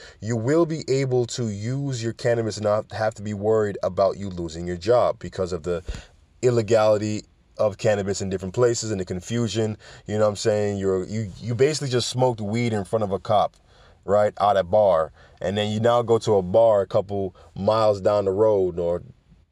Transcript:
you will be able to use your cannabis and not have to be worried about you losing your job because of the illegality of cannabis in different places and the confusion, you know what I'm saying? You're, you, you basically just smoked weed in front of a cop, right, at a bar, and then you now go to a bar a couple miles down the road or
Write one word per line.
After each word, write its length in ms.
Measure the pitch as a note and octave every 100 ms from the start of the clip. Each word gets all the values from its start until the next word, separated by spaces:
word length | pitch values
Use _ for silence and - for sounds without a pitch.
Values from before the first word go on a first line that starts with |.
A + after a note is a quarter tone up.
| - -
you 140 | G#2 A#2
will 320 | A2+ D#3+ E3
be 160 | D#3 -
able 380 | C3+ C3+ B2+ A#2+
to 200 | - A2+
use 560 | G2+ A2 C3+ C#3 B2
your 100 | A2+
cannabis 440 | - B2 A#2 A2+ G2+
and 80 | G#2
not 260 | G#2+ G2+
have 240 | G#2 A2 A2
to 80 |
be 100 | G#2
worried 460 | G#2 G#2+ A2 G#2 F#2+
about 360 | G2 F2+ G2 -
you 120 | G2
losing 380 | F2 E2+ D#2+ F2
your 100 | F2+
job 400 | F2+ A#2+ F2+ -
because 340 | F2 - F#2
of 120 | F2+
the 200 | E2+ F2 - - - _ _ _
illegality 800 | B2+ A#2+ G#2 A2+ G#2+ G#2+ G#2+ G#2+ - _ _ -
of 200 | G#2+ F#2+
cannabis 440 | A2+ G2+ G2 G2
in 80 | F#2+
different 240 | F#2 F#2
places 360 | F2+ B2 A#2 A2
and 120 | G2+
the 40 | F#2
confusion, 720 | F2+ - A#2 A#2 G#2 G#2+ G#2+ - - -
you 60 |
know 80 | G#2+
what 80 | G#2+
I'm 80 | G2+
saying? 400 | A2+ G#2+ G#2 G2+
You're, 260 | G2 F#2+
you, 260 | - A2 G#2 -
you 120 | A2
basically 360 | A#2+ C#3 D#3 C#3+
just 180 | B2 -
smoked 320 | B2 B2+ A2
weed 320 | G2+ A#2 A#2+
in 140 | G#2+ F#2
front 180 | A2+
of 80 | G#2
a 80 | F#2+
cop, 380 | - G#2 D#2+ - _ _ - _ -
right, 280 | G2+ G#2 -
at 160 | G2+ G2
a 80 |
bar, 480 | F2 G#2+ G2+ E2 D#2 - - _
and 160 | F2+ G#2
then 120 | G#2
you 120 | G#2+
now 200 | A#2 A#2+
go 160 | A2+ A2+
to 160 | - G2+
a 60 |
bar 380 | F2+ G2 A2+ G#2
a 80 | F#2
couple 480 | A2 F#2+ G2+ F#2+ - - -
miles 420 | G2+ A2 G#2+ G2+
down 240 | G2 G#2
the 80 | G2
road 480 | F#2+ A2 G2+ F#2 E2+
or 240 | E2+ F2 E2+ - _ _ _